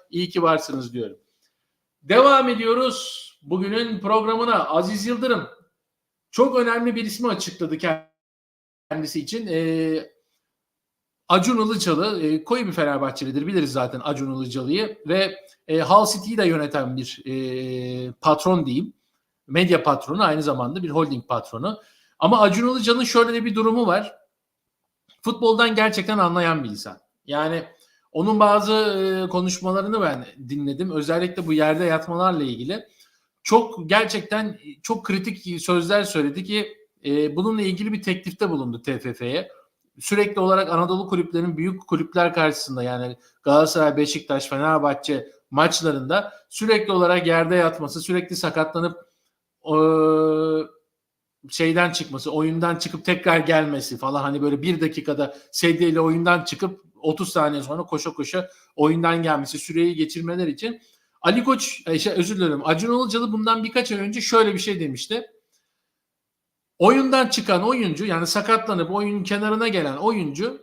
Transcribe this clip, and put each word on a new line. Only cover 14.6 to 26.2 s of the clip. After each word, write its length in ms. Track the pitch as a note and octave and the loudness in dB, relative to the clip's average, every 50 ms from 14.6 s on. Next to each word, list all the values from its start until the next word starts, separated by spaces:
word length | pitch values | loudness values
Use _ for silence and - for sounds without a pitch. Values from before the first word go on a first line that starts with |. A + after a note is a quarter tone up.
| B2+ C3 D#3+ G#3 A3 G#3+ G#3+ - - | -4 -2 -2 -2 -4 -6 -8 -12 -6
ve, 280 | D3+ F3 F#3+ G3 F#3+ F#3+ - - _ _ _ _ | -2 0 0 0 -2 -4 -12 -20 _ _ _ _
e, 140 | - D#3+ D#3+ | -2 -2 0
Hull 240 | D3+ C3 - G#3+ G#3+ | 2 6 6 6 6
City'yi 320 | G#3+ - G3 F3+ G#3 A#3 | 4 -2 -4 -6 -4 -2
de 80 | A3 G3 | 0 2
yöneten 520 | E3+ E3 D3+ D3 D3 - D3 C3 B2 B2+ | 2 2 0 -2 -2 -2 -4 -4 -4 -6
bir, 240 | C3 B2 B2 - - - | -8 -8 -10 -14 -14 -10
e, 840 | C3 C3 C3 C3 B2+ B2+ B2+ C3 B2+ B2+ B2+ B2 B2 B2+ B2+ B2+ B2+ | -8 -8 -6 -6 -6 -6 -6 -6 -6 -6 -6 -8 -8 -8 -8 -10 -10
patron 540 | A#2+ _ - D#3+ D3+ D3+ - F#3 F#3 F3 D3 | -12 _ 2 2 2 2 2 2 2 2 2
diyeyim. 280 | C3+ A#2+ C#3 G#3+ - - _ _ _ _ _ _ _ _ _ _ | 0 -2 -2 -4 -6 -12 _ _ _ _ _ _ _ _ _ _
Medya 360 | - C3+ E3+ F#3 F3 F3 - - | -2 0 0 4 4 4 4 4
patronu, 400 | D3 C#3 - - - D#3 G3+ G#3 | 2 0 0 -2 -6 0 0 2
aynı 200 | E3+ D3+ D#3 D3 | 2 2 0 0
zamanda 400 | D3 C3+ B2+ A#2+ B2 D#3 F#3+ F3+ | -2 -2 -2 -4 -4 -6 -6 -6
bir 60 | D#3 | -2
holding 380 | C#3+ D#3+ D#3+ C#3+ C3+ A#2+ - | 0 0 0 0 -2 -8 -4
patronu. 520 | - B2 A2+ A2 - - A2+ C#3 G3+ G#3+ G#3 _ _ _ _ _ _ _ _ | -4 -4 -4 -4 -8 -10 -8 -6 -6 -8 -8 _ _ _ _ _ _ _ _
Ama 220 | D3+ F3 A#3+ A3 | 4 4 6 6
Acun 260 | G#3 G3 F3 G#3+ A#3+ | 6 4 4 2 0
Ilıcalı'nın 360 | B3 B3+ C4 G#3 A#3 A#3 B3+ B3 | 0 0 0 0 0 2 2 0
şöyle 300 | A#3+ - A#3 A#3 A#3 A#3 | 2 4 4 4 4 2
de 120 | A#3 A3+ | -2 -2
bir 100 | A#3 G3 | -2 -2
durumu 320 | A3 A3 A3+ A3+ B3 A#3+ | 0 2 2 2 2 2
var. 280 | F#3+ F3 G3+ G#3 - - _ _ _ _ _ _ _ _ _ _ _ _ _ _ _ _ _ _ _ _ _ | 2 2 0 -2 -6 -14 _ _ _ _ _ _ _ _ _ _ _ _ _ _ _ _ _ _ _ _ _
Futboldan 540 | - A3+ A#3+ - A#3+ A3+ A3+ A3 A#3 A3+ A3 | -6 -6 -4 2 2 4 4 6 4 4 4
gerçekten 420 | G#3+ G#3+ A3 G#3+ G#3 F#3 G#3 G#3+ | 2 2 2 2 0 -2 -2 0
anlayan 460 | G#3 | 2